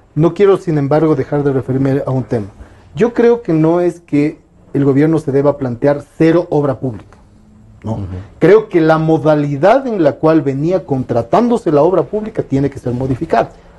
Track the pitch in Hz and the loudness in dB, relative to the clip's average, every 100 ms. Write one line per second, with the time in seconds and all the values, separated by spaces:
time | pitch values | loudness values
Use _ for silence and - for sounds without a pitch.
0 | _ 151 165 170 196 185 175 151 139 151 | _ -2 0 2 2 2 0 -2 0 0
1 | 160 135 123 147 143 131 120 131 135 135 | 2 0 -2 -2 -2 -2 -2 -2 0 -2
2 | 135 131 - 117 101 - - - - 143 | -2 -4 -4 -6 -6 -14 -20 -20 -18 -2
3 | 233 240 233 240 208 160 156 175 175 170 | -2 2 2 2 0 0 2 2 -2 -4
4 | _ 143 147 - _ _ _ 139 139 135 | _ -2 -2 -6 _ _ _ -2 0 2
5 | 156 156 147 139 143 143 127 117 139 143 | 2 0 0 0 0 -2 -6 -2 -2 -2
6 | - - 165 165 175 151 143 127 131 107 | -6 0 2 2 0 -2 -2 -4 -8 -10
7 | - - - - _ - - - 110 110 | -16 -20 -20 -20 _ -20 -20 -16 -10 -8
8 | 87 90 - - 165 214 214 175 160 160 | -8 -12 -14 0 4 4 4 0 2 2
9 | 160 160 147 151 143 139 185 262 269 208 | 2 2 2 0 -2 0 2 2 0 0
10 | 143 127 156 160 139 135 160 185 - 131 | 0 2 2 2 0 -2 -2 -2 -2 -6
11 | 123 117 113 - 240 233 175 143 165 185 | -2 -4 0 0 2 0 0 2 2 0
12 | 143 214 214 - - 135 139 - 123 123 | -2 -6 -6 -8 -4 -2 -2 -4 -6 -4
13 | 131 131 165 113 - - - | -4 -6 -2 -2 -2 -8 -20